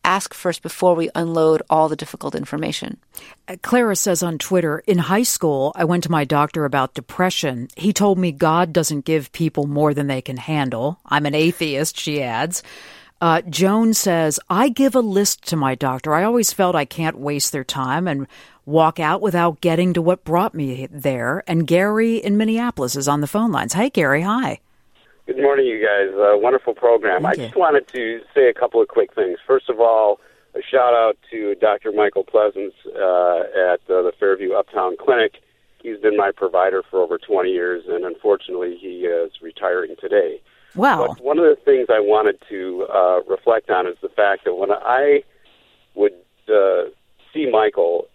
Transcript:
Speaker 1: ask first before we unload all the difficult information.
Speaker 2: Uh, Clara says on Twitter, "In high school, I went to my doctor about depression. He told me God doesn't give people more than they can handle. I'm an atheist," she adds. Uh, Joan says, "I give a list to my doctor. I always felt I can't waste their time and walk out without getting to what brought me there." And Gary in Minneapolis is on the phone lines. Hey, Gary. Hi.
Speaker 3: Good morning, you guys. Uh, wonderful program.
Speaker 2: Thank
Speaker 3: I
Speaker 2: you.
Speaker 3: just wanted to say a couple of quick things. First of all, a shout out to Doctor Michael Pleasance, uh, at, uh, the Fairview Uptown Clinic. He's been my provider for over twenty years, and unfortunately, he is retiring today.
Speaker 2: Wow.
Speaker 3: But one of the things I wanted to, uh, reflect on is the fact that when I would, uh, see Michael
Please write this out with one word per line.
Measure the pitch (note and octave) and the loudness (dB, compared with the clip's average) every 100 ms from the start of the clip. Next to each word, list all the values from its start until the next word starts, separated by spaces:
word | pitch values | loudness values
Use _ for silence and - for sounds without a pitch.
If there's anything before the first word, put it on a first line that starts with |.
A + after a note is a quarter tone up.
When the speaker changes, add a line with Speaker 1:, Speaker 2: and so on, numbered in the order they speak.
Speaker 1:
ask | D#3+ F#3+ - | 0 0 -4
first | - F3+ E3 | -6 -6 -6
before | E3+ - F#3 | -10 0 2
we | E3 E3 | 2 0
unload | - E3 E3 D#3+ D#3+ - | -4 -2 2 2 2 0
all | D#3+ D#3 | 0 2
the | |
difficult | D3+ D3+ - D3 | -2 -8 -10 -8
information. | D3+ C#3 D3+ D#3+ - - - _ - - - - | -8 -8 -6 -6 -8 -12 -16 _ -20 -20 -20 -18
Speaker 2:
Uh, | F#3 | -14
Clara | - B3 A#3 | -2 0 2
says | F#3+ G#3 E3+ | 0 -2 -2
on | F3 D#3+ | -2 -4
Twitter, | - F#3 E3 D3+ - | -2 0 0 -4 0
"In | F3+ | 0
high | D3 G3 | 2 0
school, | B3 - E3 C#3 C#3 - | 0 0 0 0 -2 -2
I | |
went | D#3+ F3 | 0 0
to | E3 | 0
my | D#3+ | -2
doctor | C#3 D3 D3 E3 | 0 0 0 -2
about | C#3+ C#3 C3 | -2 -2 -2
depression. | - - - F#3 - D3+ B2 B2 - | -6 -14 -2 -2 0 -4 -6 -10 -4
He | F3+ | -2
told | G3 G3+ F#3 | 2 2 2
me | F3+ | 0
God | C#3 D#3+ E3 F3 | 0 0 2 0
doesn't | D#3+ D3+ D3+ | 0 -2 -4
give | D3 D#3+ C3 | -2 -2 -2
people | - D#3+ - C#3+ | -4 -2 -2 -2
more | C#3+ D3+ | 0 0
than | C#3+ C#3+ | 0 -4
they | C3 | -4
can | - B2+ | -6 -10
handle. | - D3+ C3 A#2 C3+ F3 | -4 -2 -2 -2 -6 -6
I'm | - C#3+ D3 | -2 -2 0
an | |
atheist," | D3+ D#3+ E3+ E3 C#3 D#3+ - | 2 0 0 -4 -2 -4 -6
she | - D3 | -6 -4
adds. | B2 A2+ D#3+ F3+ - - - - - _ | -4 -4 -4 -6 -12 -20 -20 -20 -20 _
Uh, | E3+ E3 | 0 0
Joan | F3 C#3+ F#3+ G#3+ A3+ | 0 -2 0 2 2
says, | G#3+ G3 E3+ D#3 C#3+ - | 2 0 0 0 -2 -4
"I | F#3 C4+ | 0 0
give | A#3 C4+ | 2 2
a | B3+ | 2
list | A3+ G3 G3+ - - | 2 0 0 -2 -4
to | D#3+ | -2
my | C3+ | 0
doctor. | B2+ C#3 C3 D#3 | 0 -2 -4 0
I | D3+ | 0
always | G3+ A#3+ G3+ | 2 2 0
felt | - F3+ | 0 0
I | F3 C#3 | 0 -2
can't | - D#3+ A#2+ | -4 -4 -4
waste | C#3+ D3 - | -6 -4 -4
their | D3 | -6
time | C3 C#3 C3 D3 F3+ | -8 -6 -2 -2 -2
and | C#3 C3+ - - _ | -4 -8 -14 -20 _
walk | - D#3 D#3+ E3 | -2 2 2 2
out | D#3 F#3 | -2 0
without | G#3 F3 E3+ D#3 | 0 2 0 0
getting | F3 E3 F3+ | 0 2 2
to | F3 | 2
what | E3 F3+ | 0 0
brought | - E3+ G#3+ | 0 0 0
me | E3 C#3 B2+ C3 | -4 -6 -6 -10
there." | D3 C3+ B2+ A#2 D#3+ - | -4 -4 -2 -2 -4 -2
And | E3 D3+ | -2 2
Gary | E3+ G3+ G#3+ A3+ A3+ | 2 2 2 0 0
in | - G3+ | 0 0
Minneapolis | A3 A3+ A#3+ F#3 B2+ C#3 | 2 0 -2 -4 -4 -2
is | C#3 | 0
on | D3 | 0
the | D3 | 0
phone | G3+ A3+ | 0 0
lines. | C#3 A#2 | -2 -2
Hey, | F3+ C4 | -2 0
Gary. | G3+ C#3+ D3 | 0 2 2
Hi. | F3+ A#3 C4 - _ _ _ _ _ _ - | 0 -2 -4 -8 _ _ _ _ _ _ -8
Speaker 3:
Good | B2+ | 0
morning, | C#3 C#3 C3 | 2 2 0
you | A2 | 0
guys. | G#2+ G2+ G2 | 0 2 0
Uh, | G2 G#2 G#2 | 2 4 4
wonderful | A2+ C3 - | 4 2 -2
program. | G#2+ A#2+ A2+ G#2 F2+ | 0 2 4 2 0
Speaker 2:
Thank | D3+ C#3+ | 0 -2
Speaker 3:
I | |
Speaker 2:
you. | A#2 | -4
Speaker 3:
just | D3+ | 0
wanted | E3+ C#3+ - | 2 2 0
to | B2+ A2+ A#2 - | -8 -6 -8 -4
say | C#3+ B2+ | 2 4
a | |
couple | - B2 A2+ | 2 0 2
of | G#2+ | 2
quick | - G2+ | 2 0
things. | - F#2+ E2+ - | -2 -4 -4 0
First | C3 - | 0 0
of | A2+ | 2
all, | A#2 A2+ G#2+ G#2 _ _ _ - | 4 4 2 0 _ _ _ -12
a | |
shout | - C3 B2 | -2 0 4
out | A#2 A2+ G#2 _ | 4 2 0 _
to | A2+ G#2 F#2+ | -8 -6 0
Doctor | G#2+ G2+ A2 | 0 0 -4
Michael | G#2 G#2 G2 | 0 0 0
Pleasance, | - A2 G#2+ G2 G2 _ - | 0 2 2 -2 -12 _ -14
uh, | - F#2+ F2+ F2+ E2+ - F#2+ F2+ | -4 0 2 2 0 -2 0 0
at, | F2 - | 0 0
uh, | F#2 | 0
the | F2+ - | 0 0
Fairview | G2+ F#2+ F#2+ | 0 0 0
Uptown | G2+ - G#2 F#2 F2 | -2 -2 -4 -4 -2
Clinic. | - B2 G#2+ - _ _ _ _ | 0 2 0 -4 _ _ _ _
He's | A#2+ G#2 | -14 -2
been | G#2+ G#2 | 0 2
my | G2 | 0
provider | - F#2+ F2+ F#2 F#2+ | -2 -2 2 2 0
for | - F#2+ | -2 -2
over | E2+ E2+ | -2 -4
twenty | - G2+ F#2 | -2 -2 0
years, | F2+ F2 F2+ F2 | -2 -2 -6 -6
and | F2 | -6
unfortunately, | F2+ E2 G#2+ G2 - F2+ F2+ F2 | -6 -4 0 0 -2 -8 -8 -10
he | F#2 F2+ | -14 -6
is | F2+ E2+ E2 - | -4 -2 -4 -8
retiring | E2+ - F#2+ F2+ E2 E2+ | -20 -8 -4 -4 -6 -10
today. | F#2 G#2 E2+ - _ _ _ | 0 0 0 -6 _ _ _
Speaker 2:
Wow. | F3 C4 E3+ B2 | 0 0 2 -2
Speaker 3:
But | - | -4
one | B2+ D3+ | -2 4
of | |
the | E3 C#3+ | 4 4
things | - C3+ A#2+ | 2 2 4
I | A2 | 2
wanted | G2+ G#2+ G#2+ G2 - | 4 4 2 -2 -10
to, | G2 F#2 F2+ G2 | -10 -8 -8 -2
uh, | G2+ F2+ F2+ - | 2 4 2 0
reflect | F#2+ - A2+ - | -2 0 0 0
on | F#2+ F2+ | -2 -2
is | F2 | -6
the | F#2+ | -8
fact | - G2+ F#2+ G2 | 0 0 0 -4
that | |
when | F2+ G2 | -4 -2
I | G#2 A2+ B2+ C#3+ C#3+ - _ _ _ _ _ _ | -2 0 2 4 2 0 _ _ _ _ _ _
would, | - G2+ F2 _ _ - | 0 0 -2 _ _ 0
uh, | G#2+ G2 F2+ - - _ _ _ | 2 4 2 -2 -10 _ _ _
see | D#3 C#3 | -4 0
Michael | A2 G#2+ G2+ E2+ E2+ - | 2 2 2 0 0 -6